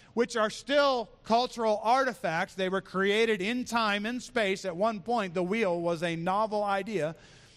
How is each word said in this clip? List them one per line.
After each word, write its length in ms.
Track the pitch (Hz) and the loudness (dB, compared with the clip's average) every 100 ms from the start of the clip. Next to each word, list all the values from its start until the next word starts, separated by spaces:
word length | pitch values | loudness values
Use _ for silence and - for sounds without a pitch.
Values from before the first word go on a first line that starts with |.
| - | -8
which 220 | 220 240 233 | -2 -2 0
are 140 | 214 | -2
still 580 | - - 285 285 254 208 - | -2 0 2 4 2 -4 -8
cultural 560 | - 226 247 240 226 208 | 0 2 2 0 0 2
artifacts. 720 | 214 262 269 202 185 160 196 | 2 2 2 -2 -2 -2 -2
They 140 | - 185 | -2 -2
were 140 | 190 | -2
created 600 | - 185 196 214 226 214 | -2 -2 2 2 2 0
in 220 | 190 247 | -2 -4
time 420 | 233 233 220 202 208 | -2 0 0 0 -2
and 160 | 247 | -6
space. 420 | - 240 196 190 | -4 -2 0 0
At 120 | 190 170 | -4 -2
one 240 | 220 214 | -2 -2
point, 340 | 190 240 190 | -2 -2 -2
the 80 | 175 | -2
wheel 380 | 180 226 196 175 | 0 0 0 0
was 240 | 170 170 | 0 -2
a 100 | 170 | -2
novel 480 | 165 175 196 220 208 | -2 0 0 0 -2
idea. 540 | 202 196 196 196 151 156 - - - | 0 -2 -2 -2 -4 -6 -18 -20 -20